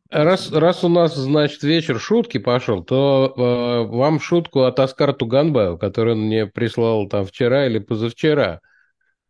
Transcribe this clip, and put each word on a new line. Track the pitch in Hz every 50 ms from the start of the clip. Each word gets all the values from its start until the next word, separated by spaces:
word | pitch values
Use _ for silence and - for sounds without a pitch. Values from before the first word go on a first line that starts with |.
| _ _
Раз, | - 160 151 160 190 185 - -
раз | 139 151 151 170 180 180 -
у | 175
нас, | 170 175 170 160 -
значит, | 143 131 131 143 151 151 143 147 - -
вечер | 143 160 165 156 - 131 110
шутки | - - 208 233 226 233 - 123
пошёл, | 95 123 123 123 127 - 113 95 87
то, | - 127 131 139 139 139 135 131 131 131
э, | 127 123 123 123 123 120 120 120 120 117 107 110
вам | 120 131 147 160 147
шутку | - - 175 170 165 - - 135 131
от | 127 123 135
Оскара | 135 131 - - 147 143 135
Туганбаева, | - 131 113 117 135 151 165 151 127 104 90 87 82
который | - 101 - - 113 117 117
он | 110 107 110
мне | 110 110 107
прислал | 98 - - 120 117 - - 117 113 113 107 101 98
там | - 104 98
вчера | 95 - - 131 120 123 139 143
или | 131 113 110
позавчера. | 101 - 117 107 113 117 117 - - 156 151 143 120 95 82 82 - _ _ _ _ _ _ _ _ _ _ _ _ _